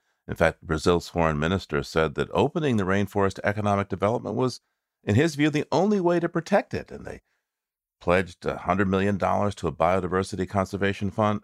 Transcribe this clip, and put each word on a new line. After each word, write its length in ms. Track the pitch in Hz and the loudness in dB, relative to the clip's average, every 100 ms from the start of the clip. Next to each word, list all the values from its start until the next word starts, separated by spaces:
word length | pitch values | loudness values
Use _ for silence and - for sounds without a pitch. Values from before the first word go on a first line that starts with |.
| _ _ - | _ _ -10
in 80 | 78 | 0
fact, 260 | 82 - | 0 0
Brazil's 460 | 82 78 90 87 - | -4 0 2 2 0
foreign 320 | 87 80 73 | 0 0 2
minister 420 | 82 95 - 73 | 0 -2 -2 -6
said 340 | 67 80 80 71 | -2 0 0 -2
that 140 | 67 | -2
opening 460 | 87 135 175 151 110 | 0 0 0 0 0
the 60 | |
rainforest 520 | 92 98 101 101 98 - | 0 0 0 0 -2 0
to 100 | 95 | -4
economic 440 | 101 101 98 98 | -2 0 0 -2
development 460 | 90 101 117 101 113 | -2 -2 -2 -4 -2
was, 240 | 127 - _ _ _ _ | -2 -4 _ _ _ _
in 120 | - 107 | 0 2
his 200 | 165 139 | 2 2
view, 140 | 151 | 0
the 160 | 147 - | 0 0
only 280 | 151 208 202 | 2 2 2
way 200 | 175 175 | 2 2
to 80 | 165 | 0
protect 460 | 170 - 196 - | -4 0 0 0
it. 180 | 82 - | -6 -8
And 140 | 71 - | -12 -12
they 160 | 101 _ _ _ _ _ _ _ _ | -14 _ _ _ _ _ _ _ _
pledged 440 | 90 90 87 - 73 | 2 2 0 -6 -6
a 120 | 67 | -4
hundred 300 | - 95 95 | 0 0 2
million 300 | 95 101 95 | 2 2 0
dollars 380 | 92 95 101 - | 0 0 -2 -2
to 120 | 82 | -6
a 60 | |
biodiversity 760 | 69 82 95 87 92 95 92 92 | 0 2 2 0 -2 -2 -4 -2
conservation 640 | 101 95 95 98 98 98 | -2 -2 -2 -2 -2 -4
fund. 320 | 110 107 104 | 0 0 0